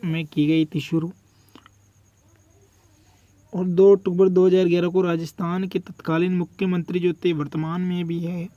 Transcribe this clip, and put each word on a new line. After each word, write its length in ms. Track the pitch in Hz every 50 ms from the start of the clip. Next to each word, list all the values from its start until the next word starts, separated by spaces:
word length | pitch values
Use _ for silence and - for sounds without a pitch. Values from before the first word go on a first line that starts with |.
| -
में 200 | 170 160 165 160
की 200 | 151 - 160 147
गई 180 | 147 160 160 156
थी 160 | 156 - 151
शुरू 320 | 139 - 165 160 160 175 190 _ _ _ _ _ _ _ - - - - _ _ _ _ _ _ _ _ _ _ _ _ _ _ _ _ _ _ _ _ _ _ _ _ _ _ _ _ _ _ _ _ _ _ _ _ -
और 140 | 180 185
दो 280 | 185 175 175 190 196 202
अक्टूबर 320 | 196 - 190 175 180 190 185
दो 180 | 180 185 185
हज़ार 200 | 190 180 185 185
ग्यारह 220 | 170 170 175 175 180
को 140 | 175 185 190
राजस्थान 640 | 175 170 165 165 160 - - 180 170 175 185 190 185
के 100 | - 185
तत्कालीन 580 | - - 175 - - 165 160 160 180 180 180
मुख्यमंत्री 640 | 180 170 - - - 190 185 180 175 160 - 180 180
जो 120 | 175 175 165
थे, 180 | - - 180 165
वर्तमान 480 | 151 151 139 147 156 156 160 165 180
में 240 | 185 180 180 175 175
भी 140 | 165 170 170
है, 280 | 170 170 180 175 170 190 -